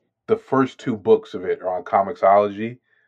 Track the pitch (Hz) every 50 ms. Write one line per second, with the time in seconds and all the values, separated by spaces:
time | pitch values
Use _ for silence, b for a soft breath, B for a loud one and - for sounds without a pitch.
0 | _ _ _ _ _ - 110 - - - 135 131 131 131 - - - 135 113 104
1 | 90 110 110 - - - - 98 92 90 85 85 87 92 90 90 - - 107 101
2 | 98 98 87 - 101 95 98 104 104 101 98 104 110 117 127 - _ _ _ _
3 | _